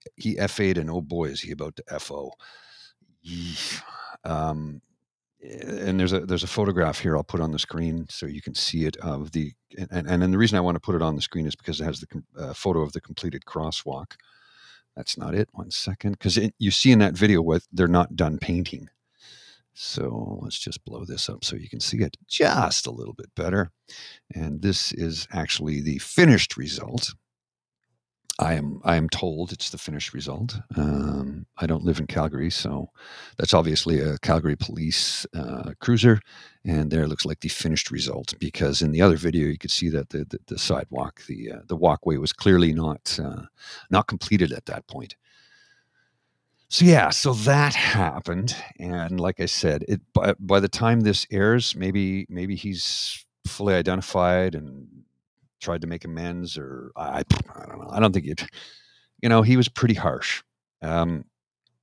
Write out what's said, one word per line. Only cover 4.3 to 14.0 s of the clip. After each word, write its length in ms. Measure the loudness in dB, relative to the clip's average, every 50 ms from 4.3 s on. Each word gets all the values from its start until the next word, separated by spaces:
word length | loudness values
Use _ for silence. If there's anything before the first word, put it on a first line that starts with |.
| -4 -4 -2 -4 -4 -4 -8 -8 -12 -14 -18 _ _ _ _ _ _ _ _ _ _ _ -20
and 560 | -18 -16 -14 -12 -10 -8 -6 -4 -2 0 2
there's 140 | 2 2 2
a, 80 | 0
there's 220 | 0 -2 -4 -4 -4
a 40 | -4
photograph 520 | -2 -2 0 0 2 2 2 0 0 -2
here 180 | -2 0 0 0
I'll 60 | -2
put 180 | -2 -4 -2
on 100 | -2 -2
the 80 | -2 -4
screen 460 | -6 -6 -6 -4 -4 -2 -4 -4 -6 -8
so 160 | -12 -12 -10
you 160 | -10 -10 -10
can 140 | -12 -10 -6
see 300 | -4 -4 -4 -2 -2 -2
it 100 | -2 -4 -4
of 340 | -6 -6 -6 -6 -8 -6 -4
the, 200 | -4 -4 -4 -8 _ _ _ -14 -14
and, 300 | -12 -6 -6 -6 -2 0
and, 160 | 2 2 4
and 100 | 4 4
the 40 | 4
reason 200 | 4 4 4 2
I 40 |
wanna 180 | 2 2 0 -2
put 160 | -2 -2 -2
it 60 | 0
on 140 | 0 0 0 -2
the 40 |
screen 240 | -4 -6 -4 -4 -4 -4
is 80 | -6
because 260 | -6 _ -8 -8 -6
it 40 | -6
has 140 | -6 -6 -8
the 80 | -12 -14
com-, 160 | -14 -14 -14 _ _ -12
uh, 160 | -12 -12 -10
photo 280 | -4 -2 0 0 0
of 120 | 0 -2 -4
the 80 | -10
completed 420 | -12 -12 -14 -8 -8 -8 -8 -8 -12
crosswalk. 680 | -10 -8 -6 -6 -4 -6 -6 -8 -8 -10 -10